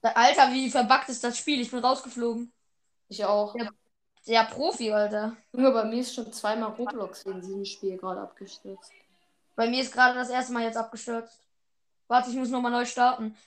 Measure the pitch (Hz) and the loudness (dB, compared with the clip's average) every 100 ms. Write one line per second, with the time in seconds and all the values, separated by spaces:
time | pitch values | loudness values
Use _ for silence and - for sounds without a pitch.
0 | 226 - 240 - 269 254 262 269 220 262 | 0 4 4 8 6 6 0 0 4 4
1 | 254 240 240 233 - 285 233 247 240 262 | 2 -6 -4 -4 -2 -2 -2 0 0 0
2 | 262 240 233 226 240 _ _ _ _ _ | -4 -4 -4 -4 -8 _ _ _ _ _
3 | _ 202 208 208 208 240 220 - _ _ | _ -4 0 2 0 -4 -8 -8 _ _
4 | _ _ - 226 226 - 311 - 226 214 | _ _ 2 4 4 0 -4 -2 0 2
5 | 208 208 220 226 _ 247 262 233 220 233 | 2 0 -4 -8 _ 4 4 4 0 -2
6 | 247 - 220 - 208 220 220 - 240 247 | -4 -8 -10 -6 -2 -2 -4 -6 -8 -6
7 | 190 - 196 190 180 196 196 - 196 185 | -10 -10 -10 -10 -8 -8 -10 -6 -6 -6
8 | 190 185 196 - 196 - 202 190 - - | -8 -8 -10 -14 -20 -18 -18 -18 -20 -20
9 | _ _ _ _ _ - 226 254 269 - | _ _ _ _ _ -4 -2 0 -4 4
10 | 254 247 247 247 247 240 226 226 226 226 | 4 4 -4 -4 -4 -4 -4 -4 -6 -8
11 | - 233 226 _ _ _ _ _ _ _ | -8 -8 -8 _ _ _ _ _ _ _
12 | _ 247 247 247 254 247 247 240 240 - | _ 2 2 -4 -2 -2 0 -2 -2 2
13 | 247 247 220 214 | 2 2 -6 -10